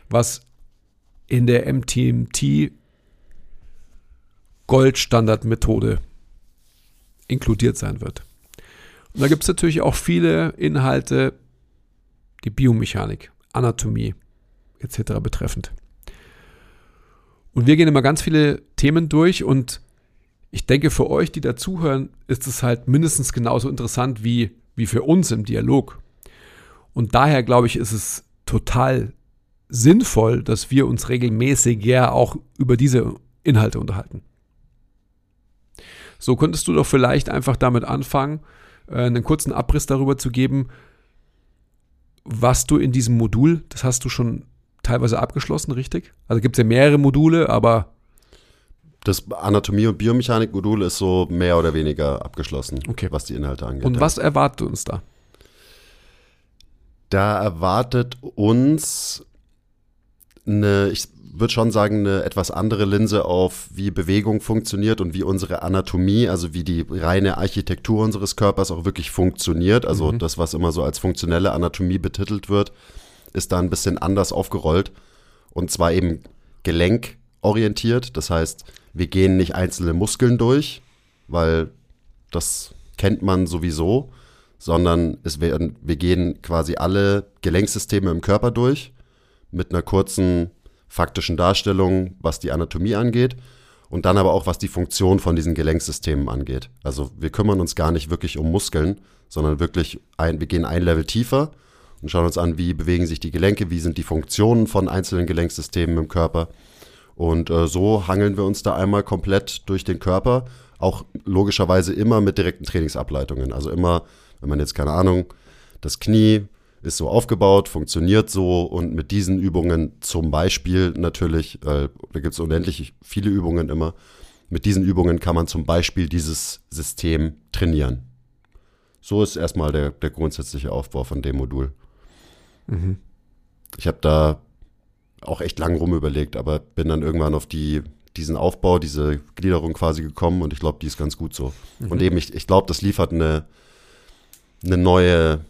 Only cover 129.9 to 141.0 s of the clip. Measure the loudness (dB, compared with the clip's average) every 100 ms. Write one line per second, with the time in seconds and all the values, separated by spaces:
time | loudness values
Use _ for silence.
129.9 | -4 -8 -4 -6 -4 -10 -8 -6 -6 -6
130.9 | -8 -6 -6 -6 -4 -4 -4 -6 -8 -20
131.9 | _ -20 _ _ _ _ _ -10 -6 -4
132.9 | -6 -10 _ _ _ _ _ _ -8 -6
133.9 | -2 2 4 4 0 _ _ -20 _ _
134.9 | _ _ _ -10 -8 -6 -4 -2 0 0
135.9 | 0 -2 -2 -4 -6 -4 -4 -6 -6 -2
136.9 | -2 -2 0 0 -2 -4 -6 -2 -4 -6
137.9 | -18 _ -12 -8 -2 -2 0 2 2 0
138.9 | -4 -2 -4 -8 -6 0 0 -2 -2 -2
139.9 | -2 -6 -2 -2 0 -2 -4 -4 -4 -8
140.9 | -6